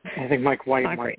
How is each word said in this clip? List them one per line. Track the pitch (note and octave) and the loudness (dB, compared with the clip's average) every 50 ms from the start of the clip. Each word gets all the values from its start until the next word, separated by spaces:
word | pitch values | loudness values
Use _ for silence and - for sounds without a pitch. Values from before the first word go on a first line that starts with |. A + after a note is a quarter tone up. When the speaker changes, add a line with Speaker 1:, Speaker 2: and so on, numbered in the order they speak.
| - - - | -14 -10 -6
Speaker 1:
I | - C3 | -4 0
think | B2 C#3+ B2+ | 2 2 2
Mike | B2+ C#3 C3+ - - | 2 2 0 0 0
White | B2+ C3 C3 | 2 2 2
Speaker 2:
Not | B2+ - - | 2 0 -2
Speaker 1:
might | A#2 A#2+ A#2 | -2 -4 -6
Speaker 2:
great. | A2+ | -6